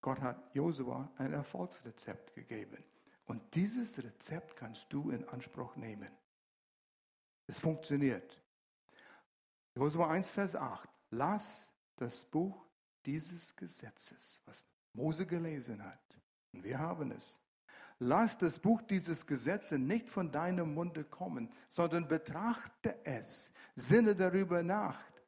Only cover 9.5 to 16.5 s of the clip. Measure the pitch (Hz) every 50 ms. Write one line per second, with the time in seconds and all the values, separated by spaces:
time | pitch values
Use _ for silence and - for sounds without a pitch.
9.5 | _ _ _ _ _ 123 135 147 151 165 170 156 160 185 185 - - - 202 185
10.5 | 160 185 156 123 - - - - _ _ _ _ - 113 135 165 208 208 - -
11.5 | - - - - _ _ _ _ _ - 127 120 - - - _ - 156 175 196
12.5 | 196 - - _ _ _ _ _ _ _ _ - 139 156 156 165 180 165 - -
13.5 | - - 190 170 - - - - - - - - - - - - - - _ -
14.5 | - - - _ _ _ _ _ _ 110 131 156 156 156 190 160 170 170 165 165
15.5 | 156 143 120 120 113 101 101 95 - - _ _ - - _ _ _ _ _ _